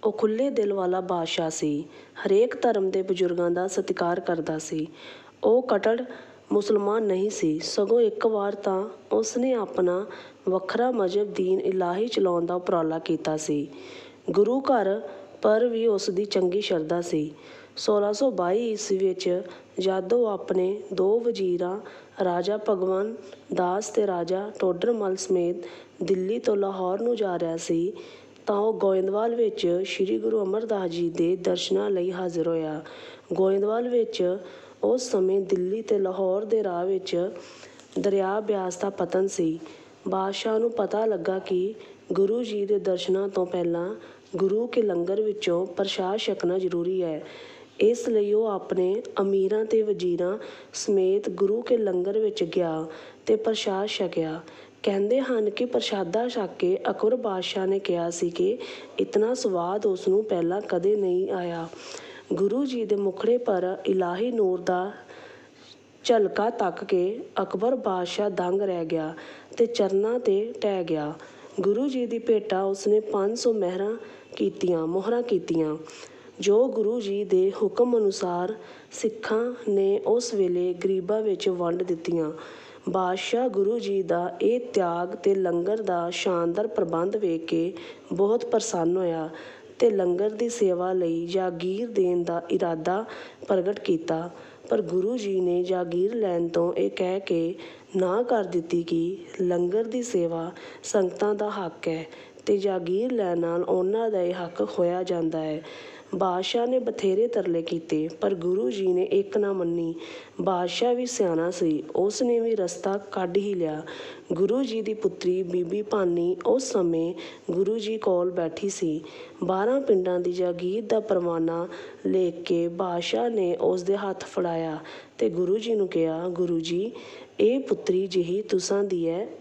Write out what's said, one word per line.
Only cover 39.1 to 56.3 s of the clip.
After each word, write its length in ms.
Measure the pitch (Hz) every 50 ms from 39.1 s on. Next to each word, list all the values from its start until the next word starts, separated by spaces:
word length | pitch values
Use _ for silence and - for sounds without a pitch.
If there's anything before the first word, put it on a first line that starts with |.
| - 185 190 196
ਸੀ। 320 | 196 - 175 160 160 160 - - - - - - - - - -
ਬਾਦਸ਼ਾਹ 520 | 190 190 190 196 196 - - 226 220 220
ਨੂੰ 120 | 226 233
ਪਤਾ 340 | 226 233 208 185 - 208 220
ਲੱਗਾ 340 | 226 214 180 165 185 190 190
ਕਿ 340 | 190 - 190 180 185 202 220 - - - - - - - 185
ਗੁਰੂ 300 | 170 196 196 220 240 247
ਜੀ 220 | 220 214 208 202
ਦੇ 140 | 196 208 196
ਦਰਸ਼ਨਾਂ 500 | 180 190 185 180 180 - 185 190 196 202
ਤੋਂ 160 | 196 190 185
ਪਹਿਲਾਂ 500 | 175 - 180 175 170 170 170 175 185 220 220 - - - - - - -
ਗੁਰੂ 320 | 175 185 190 190 214 233 247
ਕੇ 140 | 233 254
ਲੰਗਰ 400 | 226 208 180 170 175 180 196 208
ਵਿੱਚੋਂ 440 | 214 214 202 208 - - 175 170 185
ਪ੍ਰਸ਼ਾਦ 540 | 185 - - 202 196 - - 190 185 196 220
ਛਕਣਾ 400 | - - 196 196 - 175 180 190
ਜ਼ਰੂਰੀ 440 | 185 180 170 175 170 175 190 185 180
ਹੈ। 200 | 165 156 151 - - - - - - - - - - - -
ਇਸ 300 | - 214 240 233 - -
ਲਈ 240 | 233 214 202 202 208
ਉਹ 120 | 214 226
ਆਪਣੇ 560 | 220 202 185 - - 190 185 185 180 190 220 247 - - -
ਅਮੀਰਾਂ 440 | 196 196 196 196 190 190 208 214 220
ਤੇ 160 | 220 226 220
ਵਜ਼ੀਰਾਂ 560 | 214 208 208 175 180 180 175 165 175 180 196 220 - - - - - - -
ਸਮੇਤ 560 | - - - 208 196 185 185 190 208 202 214
ਗੁਰੂ 320 | 185 175 196 190 208 233
ਕੇ 160 | 240 - 254 233
ਲੰਗਰ 420 | 220 202 185 180 180 190 202 220
ਵਿੱਚ 240 | 220 214 208 - 180
ਗਿਆ 420 | 165 - 196 180 165 160 160 156 160 - - - - - - -
ਤੇ 100 | - 220
ਪ੍ਰਸ਼ਾਦ 520 | 214 214 226 220 214 - 220 196 190 202 214
ਛਕਿਆ। 540 | - - 202 175 - - 165 160 156 165 170 - - - - - - - -
ਕਹਿੰਦੇ 360 | - 196 196 202 208 233 269
ਹਨ 300 | 269 254 254 226 214 208
ਕਿ 160 | 202 - 240
ਪ੍ਰਸ਼ਾਦਾ 640 | 247 - 240 220 - 220 196 190 170 175 214 233 247